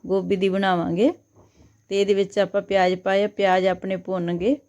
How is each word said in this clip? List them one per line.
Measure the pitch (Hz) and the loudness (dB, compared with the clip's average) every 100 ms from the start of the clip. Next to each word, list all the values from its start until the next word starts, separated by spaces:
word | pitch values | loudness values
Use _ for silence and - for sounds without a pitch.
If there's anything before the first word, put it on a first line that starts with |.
ਗੋਭੀ | 180 190 180 196 | -2 -2 0 0
ਦੀ | 190 | 0
ਬਣਾਵਾਂਗੇ। | 190 196 175 170 170 254 - _ _ _ _ - _ _ | 0 0 0 0 0 0 0 _ _ _ _ -20 _ _
ਤੇ | 196 | -2
ਇਹਦੇ | 196 | 2
ਵਿੱਚ | 196 196 - | 2 0 -2
ਆਪਾਂ | 185 202 | -2 -2
ਪਿਆਜ਼ | 196 196 180 185 | -2 2 2 0
ਪਾਏ, | 190 196 208 | -2 0 0
ਪਿਆਜ਼ | 202 196 185 190 | 0 2 2 2
ਆਪਣੇ | 180 190 190 | -2 -6 -8
ਭੁੰਨ | 185 185 170 175 | -6 -4 -4 -2
ਗਏ | 196 285 | -2 -2